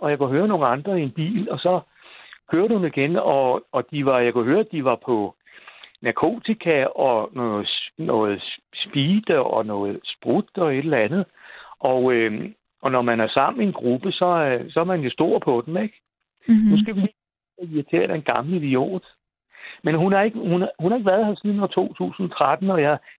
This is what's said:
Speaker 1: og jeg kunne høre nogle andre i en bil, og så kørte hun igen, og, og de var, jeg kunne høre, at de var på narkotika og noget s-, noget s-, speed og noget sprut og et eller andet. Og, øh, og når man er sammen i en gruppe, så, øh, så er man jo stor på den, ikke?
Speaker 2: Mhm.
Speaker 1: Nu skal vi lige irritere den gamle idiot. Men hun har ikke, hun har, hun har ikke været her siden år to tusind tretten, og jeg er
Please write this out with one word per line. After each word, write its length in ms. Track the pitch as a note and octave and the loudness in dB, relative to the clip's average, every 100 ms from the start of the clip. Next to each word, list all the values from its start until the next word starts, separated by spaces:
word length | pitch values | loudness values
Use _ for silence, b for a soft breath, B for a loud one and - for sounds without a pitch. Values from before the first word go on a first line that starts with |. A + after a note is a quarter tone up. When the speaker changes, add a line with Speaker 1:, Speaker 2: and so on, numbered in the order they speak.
Speaker 1:
og 80 | D3+ | -2
jeg 80 | C#3+ | 0
kunne 120 | C3+ | 0
høre 180 | C#3 G#3+ | 0 0
nogle 200 | F3+ C3 | 2 0
andre 320 | C3 E3+ F#3 | 0 -2 -2
i 40 | |
en 80 | C#3 | -2
bil, 380 | D#3+ D#3+ A3 G#3+ | -4 -4 -2 -4
og 80 | C#3 | -2
så 200 | F3 F3+ - B B B B B - | 0 -2 -4 B B B B B -4
kørte 260 | E3 G#3+ A3 | 0 2 0
hun 80 | E3 | 0
igen, 280 | C#3 C#3+ E3+ | 0 0 0
og, 480 | - C#3 B2+ B2+ - | 2 2 2 0 -2
og 200 | C3 - | -4 -4
de 140 | D3 C3+ | -2 2
var, 140 | B2+ | 2
jeg 140 | A#2+ | 2
kunne 120 | A#2+ A2+ | 0 2
høre, 140 | F#3 | 0
at 120 | G#3+ | 0
de 120 | D#3+ | -2
var 120 | C3 A#2 | -2 -2
på 400 | - A2+ G2+ - B B B B B B | 0 -2 -2 -8 B B B B B B
narkotika 840 | E3 - D#3+ A#3 - A3 E3+ D3 C3 | -4 0 -2 -2 -4 -2 0 2 0
og 440 | - C3+ A2 G#2+ | 0 0 2 -2
noget 340 | C3 A#2 G#2 F#2+ | -4 -4 -2 -4
s-, 240 | - - - | -6 -10 -8
noget 440 | D#3+ A2+ G#2+ G2+ | -2 0 0 -2
s-, 180 | - - _ | -8 -16 _
speed 560 | - - C#3+ C#3 G#3 A3 | -12 -6 -2 0 0 2
og 360 | D3+ - A2 G#2+ | 0 0 -2 -2
noget 340 | G2+ G2+ - | -4 -4 -6
sprut 540 | - - A#2+ D#3+ - - | -10 -10 -2 0 -2 -2
og 160 | D#3+ | -2
et 60 | C3+ | 0
eller 180 | D#3 C3+ | 0 0
andet. 280 | G#2+ F#3 - B B B B B | 0 -2 -4 B B B B B
Og, 340 | C3 B2+ B2+ | 0 2 2
øh, 380 | A#2+ A2+ G#2+ G#3 - _ _ | 2 0 -2 -8 -14 _ _
og 100 | C3+ | -2
når 100 | B2+ | 0
man 180 | A#2+ A2+ | 2 0
er 80 | A2 | 2
sammen 360 | C#3 C#3+ B3+ | 2 0 0
i 40 | G3+ | -2
en 60 | |
gruppe, 380 | - B2 B2+ F#3+ | 0 -2 -2 -2
så, 140 | - F3+ | 0 0
øh, 460 | E3+ C#3+ B2 - | 2 2 -2 -2
så 80 | D#3+ | -2
er 40 | |
man 180 | F3 F3 | 0 0
jo 80 | B2+ | -2
stor 300 | - E3+ B3 | 0 2 2
på 240 | - A#2+ D#3 | 2 0 -2
den, 120 | F3+ | -4
ikke? 240 | G#3+ _ _ _ _ _ - | -6 _ _ _ _ _ 4
Speaker 2:
Mhm. 100 | A3 | 6
Speaker 1:
Nu 240 | G#3+ G#3 | 6 4
skal 140 | G#3+ G3+ | 4 0
vi 40 | |
lige 720 | G3 _ _ _ _ - F3 | -2 _ _ _ _ -16 -6
irritere 340 | D3+ C#3 E3+ F#3 | -6 0 0 0
den 80 | E3 | -2
gamle 360 | C#3+ A#2 C#3 F3+ | -2 -2 -2 -2
idiot. 460 | C#3+ B2+ D3 F#2 - _ _ _ _ B B B | 0 0 0 -4 -10 _ _ _ _ B B B
Men 120 | - D#3+ | -2 2
hun 160 | F#3+ | 2
har 80 | G3 | 4
ikke, 180 | G#3+ A3 | 2 -2
hun 220 | G3+ F3+ | -2 0
har, 100 | F#3 - | -2 -2
hun 120 | E3+ | 0
har 60 | B3 | 0
ikke 120 | G3 | 2
været 140 | G3 G#3+ | 2 2
her 100 | G3 | -2
siden 240 | G#3 G3+ | -2 0
år 80 | G3 | 0
to 260 | - G3 | 0 -2
tusind 360 | - F3+ - F3+ | -4 -8 -4 -6
tretten, 400 | - C#3 D3+ F#3+ | 2 2 2 0
og 120 | F3+ | 2
jeg 100 | D3 | 2
er 40 | C#3+ B | 0 B